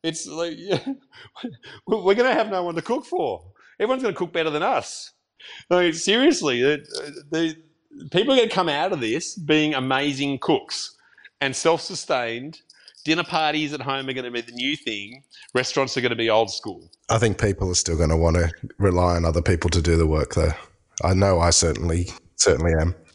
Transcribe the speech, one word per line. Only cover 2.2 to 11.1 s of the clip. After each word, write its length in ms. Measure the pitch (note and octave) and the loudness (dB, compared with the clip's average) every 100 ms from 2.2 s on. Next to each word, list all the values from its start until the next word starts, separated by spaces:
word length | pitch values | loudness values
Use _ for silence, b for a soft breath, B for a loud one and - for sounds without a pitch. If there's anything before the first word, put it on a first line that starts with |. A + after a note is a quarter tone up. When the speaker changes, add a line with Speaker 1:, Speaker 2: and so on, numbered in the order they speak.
| B3+ | 4
Speaker 1:
have 160 | - A#3 | 2 0
no 140 | F#3 | -2
one 120 | F3 E3 | -2 -4
to 60 | |
cook 240 | D#3+ B3+ - | -4 -4 -4
for. 380 | B3+ C#3+ F2+ F#2+ _ b b | -4 -2 -4 -12 _ b b
Everyone's 240 | G#3+ C4 | -2 0
gonna 120 | B3 F3+ | -2 -4
cook 180 | F3 | -4
better 160 | E3+ D#3+ | -2 -2
than 140 | D3+ | 0
us. 480 | G3 C4 - - - _ _ _ B B - | 0 0 -4 -16 -18 _ _ _ B B 0
I 120 | F3+ | 2
mean, 100 | F3 | 2
seriously, 680 | E3 F#3+ A3 C#4+ D4 D#3 B2 | 0 0 4 4 4 0 2
the, 240 | C3 D3 - - D3 D3 C#3+ | 2 0 -6 -12 -12 -14 -6
the 240 | D#3 E3 D#3+ _ _ _ - - | -2 -2 -4 _ _ _ -20 -2
people 220 | F3 B3+ | 0 4
are 40 | C4 | 4
gonna 120 | A3 | 4
come 180 | F3+ E3+ | 2 0
out 240 | C#3+ F3+ | 0 0
of 80 | E3 | -2
this 360 | A2+ C3+ - - | -2 -2 -4 -10
being 380 | D3 D#3 D3+ | 0 2 2
amazing 680 | C#3 C3 C3 D3 C3+ C#3 C3+ | 0 0 0 0 -2 -4 -2
cooks 580 | - D3 - - - _ B | 0 0 0 -10 -12 _ B